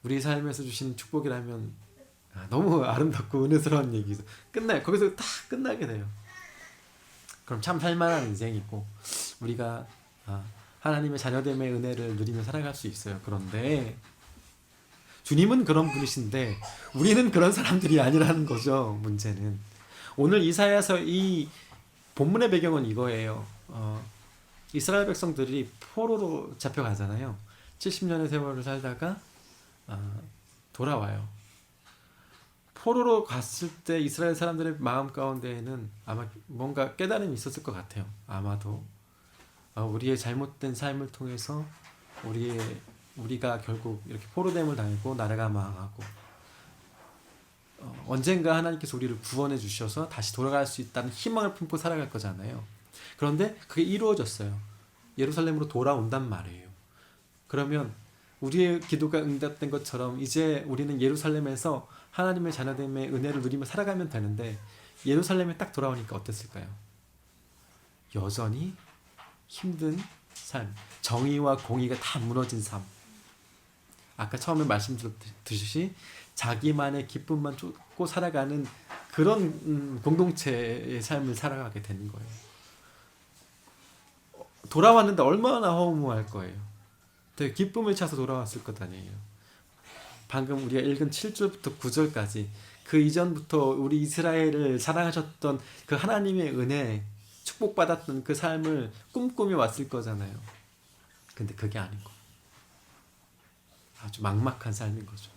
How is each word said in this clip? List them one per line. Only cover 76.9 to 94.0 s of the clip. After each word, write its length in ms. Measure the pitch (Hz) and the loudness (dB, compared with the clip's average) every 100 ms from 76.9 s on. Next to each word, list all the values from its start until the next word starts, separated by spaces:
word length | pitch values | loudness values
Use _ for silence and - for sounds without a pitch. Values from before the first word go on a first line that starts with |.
| 143 - | -2 -6
기쁨만 480 | - - 156 147 139 | -10 -2 -2 -2 -6
쫓고 500 | 175 - - - 175 | -12 -14 -18 -6 -4
살아가는 600 | 180 175 151 135 147 135 - - - - | -2 0 0 -2 -2 -6 -10 -18 -18 -6
그런, 300 | - 160 220 | 4 6 6
음, 580 | 170 156 160 147 139 127 | 2 0 -2 -2 -2 -2
공동체의 1000 | 147 160 180 170 143 120 117 120 123 123 | 2 6 4 2 0 0 -2 -4 -4 -6
삶을 320 | 110 147 135 | -2 -2 -2
살아가게 480 | 113 147 135 123 107 | -2 -4 -4 -6 -8
되는 280 | 104 98 104 | -8 -8 -8
거예요. 180 | 104 113 110 - - - - - - - _ _ - - _ - - - - - _ _ - - _ - | -10 -14 -16 -20 -20 -20 -20 -20 -20 -20 _ _ -20 -20 _ -20 -20 -20 -20 -20 _ _ -20 -20 _ 0
돌아왔는데 520 | 156 208 233 202 180 | 10 12 12 10 6
얼마나 480 | 135 196 247 247 196 | 6 6 4 4 4
허무할 560 | 170 175 156 139 113 104 | 4 4 2 2 0 -2
거예요. 300 | 104 90 98 104 - - _ _ _ _ - | -6 -8 -10 -14 -18 -20 _ _ _ _ -4
되게 160 | 139 | -4
기쁨을 420 | - 190 226 214 | 0 -2 0 0
차서 220 | 196 165 143 | 0 0 -2
돌아왔을 480 | 131 131 110 113 | -2 -2 -4 -8
것 160 | - 107 | -10 -10
아니에요. 320 | 90 92 95 101 - - - - _ _ - - - - - | -10 -10 -12 -14 -16 -20 -20 -20 _ _ -20 -20 -20 -20 -6
방금 380 | 135 131 139 | -4 -2 -2
우리가 160 | 127 131 | 0 0
읽은 300 | 135 139 151 | 2 2 0
칠 240 | - 214 | 0 -6
절부터 420 | 214 196 - 143 - | -2 -2 -2 -8 -4
구 140 | 127 | -2
절까지 580 | 127 151 139 104 107 101 - - - | 2 2 0 -4 -4 -6 -10 -20 -20
그 140 | - 156 | 2 6
이전부터 600 | 151 160 180 156 - 156 | 6 4 0 -2 0 2
우리 420 | 135 135 139 151 | 2 2 2 2